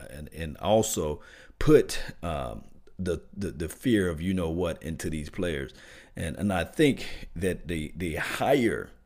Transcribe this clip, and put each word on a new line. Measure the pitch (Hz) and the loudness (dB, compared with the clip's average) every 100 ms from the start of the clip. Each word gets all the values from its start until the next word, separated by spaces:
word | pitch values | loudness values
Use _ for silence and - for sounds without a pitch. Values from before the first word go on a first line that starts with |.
| - | -14
and, | 71 76 78 | -14 -12 -8
and | 82 - | -8 -4
also | 87 110 - - 76 76 - - - - | 4 4 4 0 -2 -4 -10 -20 -12 2
put, | - 147 - - - - | 8 8 6 -2 -6 -8
um, | 85 76 62 53 - - - - | -6 -4 -6 -10 -14 -20 -18 -6
the, | 90 80 - 95 | -4 -4 -6 -8
the, | 95 | -6
the | 73 80 | -4 -6
fear | - 131 107 92 | -2 2 4 2
of | 78 | 0
you | 90 95 | -2 0
know | 82 | 0
what | 82 87 78 | 0 -2 -2
into | 80 78 87 | -6 -6 -4
these | 78 73 | -4 -6
players. | - 90 73 65 - - - - - | -4 -4 -4 -6 -12 -20 -20 -16 -8
And, | 82 - | -6 -2
and | 101 | 0
I | 92 | 0
think | 82 - 151 104 - - - 82 | 0 4 4 4 -4 -10 -10 -2
that | 92 87 - | -2 -2 -4
the, | 85 76 78 | -6 -6 -6
the | 87 76 | -4 -4
higher | - - 123 139 113 60 50 - | -4 -2 2 4 4 0 -6 -16